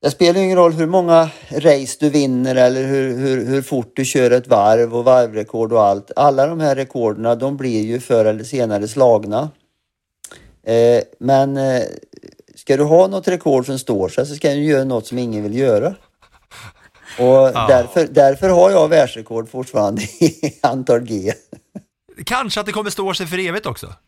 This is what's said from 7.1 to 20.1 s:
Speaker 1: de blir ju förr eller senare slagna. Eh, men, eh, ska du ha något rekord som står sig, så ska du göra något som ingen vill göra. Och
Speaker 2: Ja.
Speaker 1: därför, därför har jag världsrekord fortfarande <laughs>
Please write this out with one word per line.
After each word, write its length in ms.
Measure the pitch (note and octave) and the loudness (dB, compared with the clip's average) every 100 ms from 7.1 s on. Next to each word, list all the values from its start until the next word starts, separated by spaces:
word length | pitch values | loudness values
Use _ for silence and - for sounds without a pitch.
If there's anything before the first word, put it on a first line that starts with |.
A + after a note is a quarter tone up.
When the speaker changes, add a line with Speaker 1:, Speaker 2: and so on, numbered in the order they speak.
| G#2+ A#2 A#2 | -2 -2 -2
Speaker 1:
de 220 | C3 C#3 | -4 -6
blir 240 | C3 A2 | -4 -4
ju 160 | G#2+ A#2+ | -4 -6
förr 260 | A#2+ A#2 G#2+ | -2 0 2
eller 180 | G#2+ | 0
senare 440 | A2+ C3+ A2+ G#2 G#2 | -6 -6 -4 -4 -6
slagna. 640 | A2 B2+ A2 G#2 G#2+ D3+ - _ _ _ _ _ _ - - _ _ - | 0 2 2 0 -6 -6 -12 _ _ _ _ _ _ -20 -20 _ _ -4
Eh, 360 | A#2 A#2 A#2+ - _ | 2 4 2 0 _
men, 380 | B2 C3+ C3+ C#3 | 0 0 0 -2
eh, 240 | C3+ B2+ C#2+ G1+ _ - - _ _ - | -2 -2 -4 -10 _ -20 -20 _ _ -20
ska 220 | - C3+ | -2 0
du 60 | |
ha 240 | D3 E3 F#3+ | 4 4 4
något 200 | G3 F3 | 2 -4
rekord 380 | F3+ D#3 C3+ B2+ | -2 0 0 -2
som 140 | C3 | -8
står 300 | - A2 F#2 | -4 -4 -2
sig, 160 | - C3+ | -4 -6
så 100 | D3 | -2
ska 140 | D3 | -2
du 140 | C#3+ | 0
göra 200 | D3+ C#3 | 0 0
något 240 | C3+ A#2+ G#2+ | 0 -4 -6
som 100 | A#2+ | -8
ingen 260 | A#2+ G#2+ | -6 -6
vill 120 | G#2 A2+ | -6 -2
göra. 380 | C3+ G#2+ C#3+ G3 _ _ _ _ _ - - _ _ _ - - | 0 0 -2 -8 _ _ _ _ _ -20 -20 _ _ _ -20 -2
Och 60 | B2+ | 4
Speaker 2:
Ja. 400 | C3 C3+ A#2 A2 | 6 4 2 2
Speaker 1:
därför, 400 | B2+ B2 - D#3 | 2 2 -2 0
därför 380 | C3+ C#3 C3+ F#3+ | 4 4 4 2
har 220 | F3+ F#3 | 4 6
jag 180 | G3 D#3 | 4 4
världsrekord 600 | D#3+ B2+ - G#2+ A2+ A2+ | 2 2 -2 -10 -8 -8
fortfarande 520 | B2+ B2+ - G#2 G#2+ | -10 -6 -2 -2 -4
<laughs> 180 | G2+ | -8